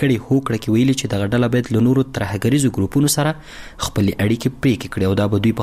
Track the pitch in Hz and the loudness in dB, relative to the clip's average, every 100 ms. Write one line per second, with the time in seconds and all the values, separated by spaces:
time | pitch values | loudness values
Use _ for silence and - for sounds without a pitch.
0 | 139 113 - 135 135 113 - 110 131 127 | 0 0 0 0 0 -4 0 2 2 0
1 | 110 101 98 120 120 123 123 110 120 131 | -2 -2 0 0 2 0 0 2 2 2
2 | 131 - 101 101 113 143 131 104 98 143 | 0 -2 -4 -2 0 2 2 0 -2 2
3 | 143 151 151 156 - - - - - - | 0 2 -2 -4 -10 -18 -16 -10 -6 0
4 | 98 - 104 117 127 127 135 104 - - | 0 0 0 0 -2 -2 0 0 -4 -2
5 | 95 98 104 101 110 110 | 0 2 2 2 0 0